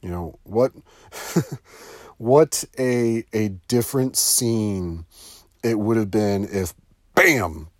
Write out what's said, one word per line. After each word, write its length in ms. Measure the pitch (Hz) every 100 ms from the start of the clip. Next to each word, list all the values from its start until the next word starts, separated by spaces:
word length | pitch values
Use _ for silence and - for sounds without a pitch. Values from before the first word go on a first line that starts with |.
You 80 | 92
know, 300 | 87 85 -
what, 280 | - 104 127 - _ _ - - - - -
<laughs> 720 | 135 _ - - - - -
what 460 | 110 139 160 - - -
a, 460 | 127 123 117 113 113
a 160 | 110 107 95 _
different 480 | 120 117 135 127 -
scene 920 | - - 123 110 107 95 87 82 82 - - - _ _
it 140 | 117 113
would 200 | 104 113
have 140 | 104
been 360 | 107 104 101 101
if, 220 | 98 90 - _ _ _ -
bam, 520 | 185 139 90 78 78 _